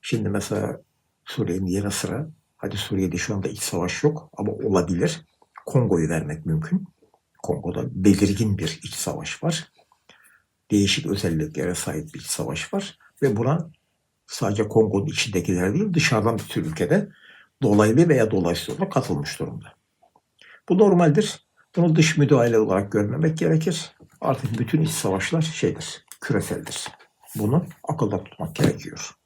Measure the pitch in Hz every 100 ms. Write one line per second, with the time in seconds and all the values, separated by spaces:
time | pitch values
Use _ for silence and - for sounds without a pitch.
0 | - - 101 101 - 101 101 - _ _
1 | _ _ - - 104 87 95 92 101 -
2 | - 123 156 - _ _ 104 101 - 98
3 | 92 87 - 104 92 - - 92 87 -
4 | 147 156 - - 104 - - 95 85 90
5 | 147 - - _ _ - - 131 113 90
6 | 80 80 73 78 - 80 - 180 - _
7 | _ _ _ _ - - 85 90 127 92
8 | 98 98 101 98 107 95 82 - - -
9 | - 67 - - 160 160 160 _ _ _
10 | _ - _ _ _ _ _ 104 98 -
11 | - 101 87 80 78 78 90 - - 156
12 | 156 - - - - 147 - 202 202 -
13 | _ _ 139 107 117 165 - - _ _
14 | _ _ _ - 101 101 107 110 107 95
15 | 98 - - 98 82 90 92 127 214 165
16 | - 113 104 110 - - 80 80 - 185
17 | 202 - - - _ _ 123 104 107 120
18 | 165 135 110 104 85 85 - - 185 -
19 | - 78 71 - - - - _ _ _
20 | _ _ _ _ - - - 185 208 180
21 | 170 147 208 - _ _ _ - 170 160
22 | 156 - 139 135 117 113 107 95 98 110
23 | 104 131 160 160 160 160 156 165 - _
24 | - _ - 131 123 113 120 160 156 -
25 | 107 95 - 165 156 - 92 80 - -
26 | _ - - - - - - - - -
27 | _ _ - 110 107 147 185 - - 160
28 | 107 98 - - 82 - - - - -
29 | - -